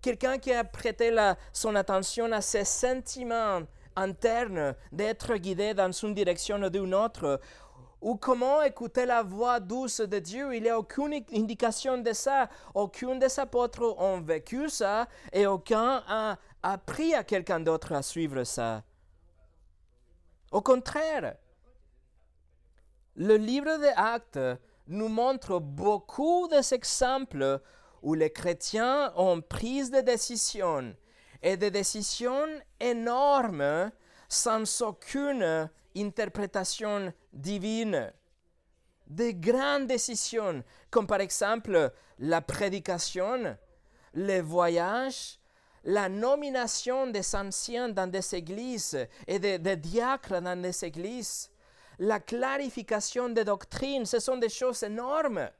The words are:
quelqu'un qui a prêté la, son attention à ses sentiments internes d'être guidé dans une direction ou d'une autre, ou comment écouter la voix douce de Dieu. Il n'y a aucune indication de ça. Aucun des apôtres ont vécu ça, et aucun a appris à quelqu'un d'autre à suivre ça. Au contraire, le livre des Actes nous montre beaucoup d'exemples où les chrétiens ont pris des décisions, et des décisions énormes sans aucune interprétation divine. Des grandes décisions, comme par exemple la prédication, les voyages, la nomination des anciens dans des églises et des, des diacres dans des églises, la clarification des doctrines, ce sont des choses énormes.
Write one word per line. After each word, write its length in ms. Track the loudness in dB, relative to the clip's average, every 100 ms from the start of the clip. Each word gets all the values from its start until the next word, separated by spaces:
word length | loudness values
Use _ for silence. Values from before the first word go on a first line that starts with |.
quelqu'un 360 | -2 0 0 0
qui 140 | 0
a 120 | 0
prêté 480 | 0 -4 -4 2 4
la, 240 | 6 6 4 -4
son 240 | -4 0 2
attention 560 | 2 0 0 -2 0
à 80 | 0
ses 240 | 0 0
sentiments 960 | 0 0 0 0 -4 -8 -4 0 0 0 -4 -16 -10
internes 800 | -4 -4 0 2 2 0 0 -2 -2 -10
d'être 460 | -4 -2 -2 -2 -2
guidé 380 | -2 -2 -2
dans 180 | 2 0
une 200 | 0 -4
direction 480 | 0 0 0 -2 -2
ou 100 | 0
d'une 220 | 0 0
autre, 480 | 2 2 0 -2 -2 -4 -20 -20 -20 -20 _
ou 120 | -6 -4
comment 460 | 0 2 4 4
écouter 440 | 4 0 -4 -2 2
la 160 | 2
voix 380 | 0 -2 0 0
douce 400 | 0 -4 -4 -2
de 180 | -2 -2
Dieu. 380 | -4 -6 -4 -4
Il 80 |
n'y 40 | -2
a 80 | -4
aucune 460 | -4 -4 -2 -4 -4
indication 680 | -2 -2 0 0 0 -2 0
de 140 | 0
ça. 360 | -2 0 2 0 -4 -6
Aucun 400 | -2 -2 -4 -4
des 240 | 2 2 2
apôtres 560 | 0 0 0 0 -2 2
ont 240 | 0 0
vécu 480 | 0 -2 -2 -4 -4
ça, 380 | -2 0 0 -2 -8 -4
et 140 | 2 4
aucun 560 | 2 2 2 4 0 -2
a 280 | -2 -2 -6 -10 -6
appris 500 | -4 -4 -6 -2 2
à 80 | 2
quelqu'un 380 | 2 -2 0 0
d'autre 320 | 2 0 0
à 100 | -4
suivre 400 | -4 -4 -2 -2
ça. 400 | -4 -2 -2 -4 -8 _ _ -20 -20 _ -20 _ -20 _ _ _ _ -20 -20 _ -4
Au 100 | -2
contraire, 760 | 4 4 4 -2 0 -2 -4 -8 _ _ _ -20 _ _ _ _ _ _ _ _ _ _ _ _ _
le 220 | -4 6 6
livre 420 | 6 -2 0 2
des 140 | 4
Actes 460 | 4 2 0 -6 -2 -2 -2 _ _ -10
nous 200 | -4 -2
montre 520 | 2 2 2 0 -2
beaucoup 880 | -2 0 2 2 -2 0 4 4 6
d'exemples 1120 | 4 4 0 0 2 2 2 -2 0 2 0 -4 -20 -20 -8
où 120 | -2
les 180 | 2 2
chrétiens 800 | 2 -2 -2 -2 0 2 2 0
ont 260 | 2 4 2
pris 480 | -2 -6 -2 -2 2
des 120 | 2
décisions, 880 | 4 2 0 -2 -2 0 0 0 -4 -12 _ _ _ -2
et 160 | 0 2
des 140 | 0
décisions 760 | 0 -2 -2 -4 -2 0 0 -2 -6 -14 _
énormes 1120 | -2 0 0 2 6 6 4 2 2 2 0 -4 _ -20 -4
sans 540 | -2 2 0 0 -2
aucune 880 | -2 -4 -6 -2 0 0 2 2 -2 _ _
interprétation 1160 | -6 -6 -2 -4 -4 -4 -2 -4 -4 -4 -2 -4 -8 _
divine. 760 | -12 -6 -4 -2 -2 0 -2 -2 -10 _ _ _ _ _ _ _ _ _
Des 280 | -2 -2
grandes 520 | 0 2 2 2 0 0
décisions, 800 | -2 -2 -4 -2 -2 -2 -4 -8 -20 _
comme 160 | 0 2
par 140 | 0
exemple 720 | 0 0 0 0 4 4 4 0 _ -8
la 220 | 0 0
prédication, 1160 | 0 -2 -2 -2 -4 -4 -2 -2 -2 -2 -4 -8 _ _ _ _ _
les 260 | -4 0 0
voyages, 1000 | 2 2 4 4 0 0 -4 -6 -12 -16 _ _ _ _
la 240 | 0 0 2
nomination 1000 | 0 2 2 0 -2 -2 -2 -2 0 0
des 280 | -2 -2
anciens 560 | -2 -4 -6 -4 -4 -2
dans 200 | -2 -2
des 240 | -2 -4
églises 720 | -6 -6 -8 -6 -4 -4 -4 -6 -10 -4
et 120 | 0
des, 200 | 0 0
des 180 | -2 -2
diacres 640 | 0 0 2 -2 -2 -4
dans 200 | -2 -4
des 220 | -4 -4
églises, 680 | -6 -6 -8 -8 -8 -8 -12 _ _ _ -20 -2
la 220 | 0 0
clarification 1080 | -2 -2 0 -2 -4 -6 -2 -2 -2 -2 0
des 160 | 0
doctrines, 640 | 2 0 -2 -4 -2 -2 0
ce 120 | 0
sont 200 | 0 0
des 100 | 0
choses 340 | 0 -2 -2
énormes. 680 | -4 -4 -2 0 0 -2 -4 _